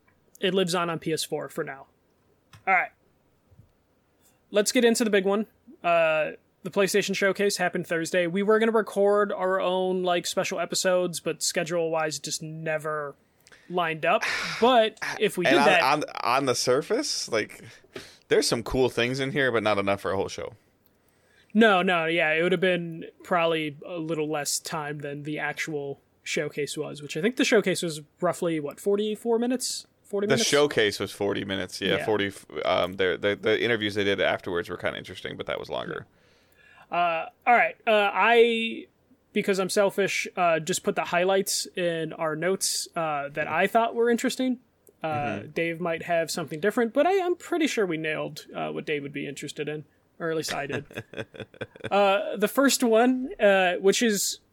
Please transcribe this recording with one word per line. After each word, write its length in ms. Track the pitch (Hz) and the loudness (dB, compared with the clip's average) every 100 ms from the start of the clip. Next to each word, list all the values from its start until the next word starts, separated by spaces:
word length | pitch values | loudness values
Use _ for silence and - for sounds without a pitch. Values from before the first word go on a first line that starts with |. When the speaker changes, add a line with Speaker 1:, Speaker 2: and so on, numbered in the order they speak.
| _ _ _ - | _ _ _ -6
Speaker 1:
it 100 | 190 | -2
lives 200 | 190 180 | 0 0
on 160 | 180 170 | 0 -2
on 80 | 160 | -4
P 140 | 165 | -4
S 120 | 151 | -4
four 240 | - 151 139 | -4 -8 -8
for 160 | - | -8
now. 220 | 147 135 - _ _ _ _ _ _ - - | -8 -10 -18 _ _ _ _ _ _ -8 0
All 80 | |
right. 160 | 190 - _ _ _ _ _ _ - - _ _ _ _ _ _ _ _ | 0 0 _ _ _ _ _ _ -20 -20 _ _ _ _ _ _ _ _
Let's 220 | 202 208 | 0 2
get 120 | 254 | 4
into 200 | 233 226 | 4 4
the 60 | 220 | 2
big 140 | 202 | 2
one. 220 | 196 208 208 _ - - | 2 0 -2 _ -20 -6
Uh, 500 | 175 170 160 156 156 - _ _ | 0 4 4 2 -2 -6 _ _
the 80 | 185 | -4
PlayStation 440 | 202 190 208 185 | 0 2 2 0
Showcase 420 | 190 196 185 202 - | 0 0 2 0 0
happened 300 | 180 180 - | -2 -2 -4
Thursday. 400 | 165 165 180 170 | -4 0 0 0
We 160 | 190 | 0
were 160 | 202 220 | 2 4
gonna 140 | 226 | 4
record 600 | 220 202 202 202 208 202 | 2 0 2 4 4 2
our 280 | 180 185 190 | 0 -2 0
own, 420 | 180 185 185 185 | 0 0 0 0
like, 240 | 180 180 - | 0 0 -2
special 320 | 190 175 180 | -4 -2 -4
episodes, 600 | 175 175 190 180 180 160 | -4 -2 2 2 0 -4
but 220 | 165 156 | -6 -4
schedule-wise, 760 | - 180 160 170 165 160 156 143 | -4 -2 -2 -2 0 0 -2 -4
just 240 | 156 - | -8 -8
never 720 | 160 160 160 156 151 151 143 - _ _ _ - - | -8 -8 -4 -4 -4 -6 -8 -12 _ _ _ -20 -6
lined 380 | 175 165 160 165 | -2 0 0 2
up. 160 | 165 - - | 2 2 -4
Speaker 2:
<sighs> 180 | 180 160 | -6 2
Speaker 1:
But 380 | 233 233 220 - - - | 6 6 4 0 -8 -2
if 180 | 208 - | -2 2
we 80 | 151 | 4
Speaker 2:
And 80 | 349 | 6
Speaker 1:
did 40 | |
Speaker 2:
on, 60 | - | 6
Speaker 1:
that 160 | 180 | 6
Speaker 2:
on, 220 | 135 151 - - | 4 2 -2 -4
on 240 | - 131 135 | 0 2 2
the 80 | |
surface, 760 | 120 - 131 160 220 - - - | 2 2 2 2 -2 -2 -6 -2
like, 320 | 110 107 - - - _ - - - - | -2 -2 -8 -20 -20 _ -20 -18 -12 0
there's 180 | 180 - | 2 2
some 160 | 120 | 0
cool 260 | - 131 123 | 0 2 2
things 320 | 120 120 135 | 2 0 0
in 120 | 135 | -2
here, 180 | 143 131 | 0 2
but 100 | 113 | 2
not 140 | 104 101 | 2 2
enough 220 | 98 98 | 2 0
for 120 | 87 | 0
a 40 | 98 | -2
whole 120 | 87 | -2
show. 260 | - - - _ _ _ _ _ _ _ _ _ | -6 -12 -14 _ _ _ _ _ _ _ _ _
Speaker 1:
No, 300 | 208 226 185 | 4 6 6
no, 240 | 185 170 160 | 4 2 2
yeah, 260 | 170 156 | 2 2
it 100 | 160 | 2
would 100 | 180 | 2
have 80 | 180 | 2
been 460 | 185 175 170 165 - - | 2 0 -4 -10 -14 -12
probably 540 | - 180 165 160 151 143 - | -2 2 2 0 -4 -8 -12
a 120 | 175 | -8
little 300 | 160 156 151 | -4 -4 -2
less 300 | 151 143 - | -4 -4 -6
time 420 | - 165 147 151 | -6 -6 -6 -8
than 220 | 143 143 | -10 -10
the 140 | 147 151 | -8 -6
actual 640 | 147 147 - 147 143 139 _ _ | -6 -6 -6 -6 -8 -12 _ _
showcase 540 | - 175 147 - 143 156 | -6 -4 -4 -4 -6 -6
was, 260 | 143 147 | -10 -10
which 140 | 147 156 | -10 -2
I 40 | |
think 160 | 208 254 | 0 0
the 80 | |
showcase 380 | 269 220 185 160 | 2 4 2 0
was 180 | 170 151 147 - | -4 -8 -14 -4
roughly, 380 | 175 - 175 160 | -2 0 -2 -2
what, 220 | 143 - | -4 -4
forty-four 580 | 202 202 214 208 233 226 | 0 0 0 -2 0 0
minutes? 480 | 247 254 - - - _ | 0 -2 -4 -8 -12 _
Forty 240 | _ 202 208 | _ -2 0
Speaker 2:
The 60 | |
Speaker 1:
minutes? 140 | 127 - | 2 4
Speaker 2:
showcase 500 | 143 147 131 104 - | 4 4 4 2 0
was 140 | 98 | -6
forty 320 | - 101 104 | -2 -2 -2
minutes, 360 | 101 95 92 - | -4 -6 -6 -4
yeah, 180 | 98 98 | 0 0
Speaker 1:
Yeah. 60 | 110 | 2
Speaker 2:
forty, 260 | 104 101 - - - | 0 0 -6 -12 -4
um, 300 | - 92 90 | 0 2 0
the, 220 | 98 92 - | 0 0 0
the, 160 | 101 101 | -2 0
the 220 | 113 107 | 0 0
interviews 320 | 113 113 107 | 0 -2 -2
they 80 | 104 | -2
did 160 | 98 95 | 0 0
afterwards 480 | 78 - 104 87 87 | 0 -2 -4 -6 -6
were 80 | 87 | -6
kinda 220 | 80 50 | -6 -6
interesting, 380 | - 90 - - | -12 -14 -12 -10
but 100 | - | -8
that 140 | 55 | -8
was 80 | - | -8
longer. 380 | 65 50 50 - _ _ _ _ _ _ - - | -8 -8 -12 -14 _ _ _ _ _ _ -20 -6
Speaker 1:
Uh, 360 | 175 175 165 160 - 247 | -2 -2 -2 -8 -2 4
all 80 | |
right, 220 | 233 170 - - | 4 4 0 2
uh, 240 | 214 202 | 2 2
I, 760 | 185 214 233 233 226 226 226 381 _ _ _ _ | 2 6 8 6 4 -2 -6 -14 _ _ _ _
because 260 | 214 202 190 | -2 0 0
I'm 100 | 185 | 0
selfish, 560 | 208 196 208 185 - - - | 2 2 2 0 -2 -4 0
uh, 220 | 175 160 | 2 2
just 220 | 156 180 | 0 -2
put 140 | 202 175 | -2 -2
the 80 | 160 | 0
highlights 600 | 175 185 196 196 - - - | 2 2 2 0 -4 -6 -4
in 360 | 175 165 160 | -2 -2 -6
our 200 | - 160 156 | -4 -4 -2
notes, 520 | 175 190 - - - 170 | -2 -2 -2 -4 -6 -4
uh, 320 | 160 147 143 | -4 -4 -4
that 160 | 151 151 | -6 -2
I 180 | 156 190 | 0 2
thought 260 | 226 226 | 2 2
were 160 | 233 240 | 2 2
interesting. 480 | 233 254 - 254 240 _ _ _ _ | 2 0 -2 -2 -4 _ _ _ _
Uh, 20 | 160 | -6
Speaker 2:
Mm-hmm. 440 | 151 143 - 151 | -4 -4 -6 -8
Speaker 1:
Dave 300 | 170 165 165 | -4 -4 -2
might 220 | 175 165 | -4 -4
have 260 | 175 170 165 | -2 0 0
something 260 | 180 151 151 | -4 -6 -2
different, 320 | 196 247 233 | 0 0 0
but 120 | 269 339 | 2 2
I, 140 | 392 | 2
I'm 120 | 359 349 | 0 -4
pretty 300 | - 349 285 | -4 -2 0
sure 160 | - 185 | 0 -2
we 100 | 160 | -2
nailed, 500 | 156 151 147 151 - | -4 -4 -6 -10 -12
uh, 160 | 165 156 | -8 -6
what 160 | 156 151 | -6 -4
Dave 160 | 147 | -4
would 100 | 139 | -6
be 140 | 143 143 | -8 -10
interested 420 | 143 147 - 147 | -10 -10 -8 -8
in, 160 | 151 151 _ _ - | -8 -12 _ _ -8
or 100 | 170 | -4
at 60 | 160 | -4
least 180 | 147 | -4
I 120 | 151 143 | -6 -6
did. 180 | 143 147 | -8 -10
Speaker 2:
<laughs> 360 | - - - - - - - - - - | -14 -14 -14 -14 -14 -14 -12 -14 -12 -2
Speaker 1:
Uh, 460 | 202 202 202 - 202 | 2 4 2 -2 -2
the 120 | 208 | -2
first 340 | - 277 - | 4 2 4
one, 460 | 240 220 247 254 269 415 | 4 4 4 2 -4 2
uh, 360 | 208 190 185 | 4 4 2
which 280 | 180 190 190 | 2 2 4
is, 360 | 233 202 - - _ | 2 2 -2 -6 _